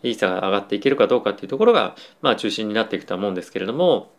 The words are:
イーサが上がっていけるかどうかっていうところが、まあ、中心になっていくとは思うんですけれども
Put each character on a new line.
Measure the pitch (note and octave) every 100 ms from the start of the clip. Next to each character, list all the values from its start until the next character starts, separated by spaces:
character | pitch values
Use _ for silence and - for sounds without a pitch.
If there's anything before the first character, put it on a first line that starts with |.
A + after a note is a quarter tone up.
イ | B2+
ー |
サ | A2 F#2+
が | F#2
上 | F#2+
が | G2+
っ | -
て | G#2
い |
け | C#3
る |
か | C#3 G#2
ど | B2+
う |
か | -
っ |
て | G2
い | G2+
う |
と | C3+
こ |
ろ | A3+
が、 | G#3+ F#2+ - - _
ま | C#3+
あ、 | G#2+
中 | A2+
心 | G2 A2
に |
な | G#2
っ | A2
て |
い | G2
く | -
と |
は | F#2
思 | G2+
う |
ん |
で | F#2
す | F2
け | -
れ | F#2+
ど |
も | C3 F3+ C3 -